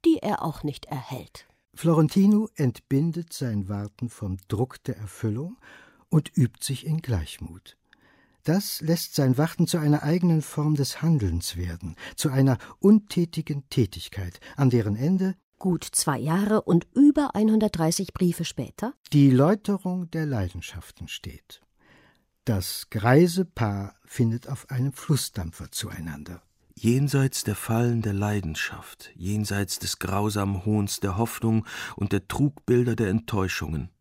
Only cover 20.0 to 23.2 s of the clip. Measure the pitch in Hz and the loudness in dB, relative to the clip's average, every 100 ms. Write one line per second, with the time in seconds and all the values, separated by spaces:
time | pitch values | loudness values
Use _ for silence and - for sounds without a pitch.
20 | 170 165 151 123 92 90 - 85 - - | -6 -6 -4 -2 -4 -6 -14 -16 -18 -18
21 | 82 - - 78 _ - _ _ _ _ | -14 -12 -14 -16 _ -20 _ _ _ _
22 | _ _ _ _ - 101 - - - 113 | _ _ _ _ -2 -2 -2 -10 -8 -2
23 | 110 135 | 6 6